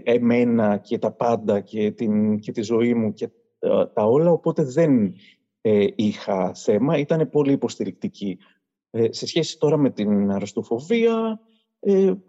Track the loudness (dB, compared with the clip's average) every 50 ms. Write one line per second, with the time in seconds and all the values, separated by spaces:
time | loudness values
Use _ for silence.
0 | 0 0 0 2 2 2 2 2 2 2 2 2 2 2 0 -2 -4 -6 -6 -4
1 | -4 -4 -4 -2 -2 0 0 0 0 0 -2 -2 -2 -4 -4 -2 -2 -2 -2 -2
2 | -2 -2 0 0 0 0 0 -2 -4 -6 -6 -6 -4 -2 0 2 2 2 2 0
3 | 0 -2 -4 -6 -10 -10 -10 _ _ _ _ _ -2 0 2 2 0 0 -2 0
4 | 2 2 2 4 4 2 2 2 0 -2 -2 -2 -4 -2 0 0 2 4 4 2
5 | 2 0 -4 -8 -18 -20 _ _ _ _ _ _ 0 2 2 4 2 2 0 -2
6 | -2 -2 -2 -4 -6 -4 -2 -2 -2 -4 -6 -4 -2 -2 0 0 2 0 0 0
7 | 0 -2 0 -2 -2 0 0 0 2 2 2 0 0 -4 -6 -6 -8 -8 -8 -8
8 | -10 -10 -8 -8 -8 -8 -8 -8 -14 _ _ _ _ _ _ _ _ _ -2 0
9 | 0 0 -2 -6 -10 -4 -4 -4 -4 -4 -4 -2 0 2 2 2 2 0 0 -2
10 | 0 0 2 2 0 0 -2 -4 -6 -6 -6 -8 -4 -4 -6 -6 -2 -2 0 2
11 | 2 2 2 0 -2 -4 -6 -8 -12 _ _ _ _ _ _ _ 0 2 4 4
12 | 4 2 2 -2 -6